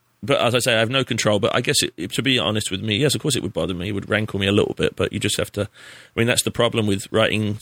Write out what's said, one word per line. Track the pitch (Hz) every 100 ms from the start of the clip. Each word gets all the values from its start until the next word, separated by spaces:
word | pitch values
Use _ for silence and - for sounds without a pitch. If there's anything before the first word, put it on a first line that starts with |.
| _ _
but | 104 139
as | 117 120
I |
say, | 127 113
I |
have | 113
no | 135
control. | 127 117 110 104
But | 117 -
I |
guess, | 120 143
it, | - -
it, | 95
to | -
be | 123 127
honest | 87 107 -
with | 95
me, | 107 101
yes, | 143
of | -
course | 156 127
it |
would | 104
bother | - 85 87
me. | 92
It |
would | 101 -
rankle | 104 110 98
me | 98
a |
little | 104 -
bit. | - - -
But | -
you | 104
just | 107 -
have | -
to. | -
I | 104 - - - - -
mean, | 117
that's | -
the | -
problem | - 120 113 104
with | 98 -
writing | 107 110 104 107 104